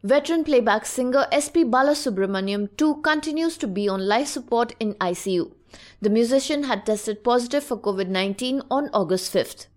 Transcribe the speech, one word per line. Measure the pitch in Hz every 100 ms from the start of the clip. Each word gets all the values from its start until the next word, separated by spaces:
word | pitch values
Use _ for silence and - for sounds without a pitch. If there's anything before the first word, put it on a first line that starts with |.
| 202
Veteran | 277 285 330
playback | 302 262 220 214 -
singer | - 247 262 - 294
S | 285
P | 339 294
Balasubramaniam | 254 277 294 262 190 196 196 190 202 202 -
too | 302 294 320
continues | 302 302 311 330 320
to | 240 190
be | 202
on | 190 190
life | 214 285
support | 285 240 233 233 -
in | 214 202 185
I |
C | 175 196 180
U. | - - _ - - -
The | 208 214
musician | 233 269 269 294 277
had | 208 220
tested | 214 220 214 240
positive | 247 240 285
for | 285 220 208
covid | 190 190 185
nineteen | 196 196 254 269 - 277
on | 294 214
August | 170 185 -
fifth. | 190 120 - -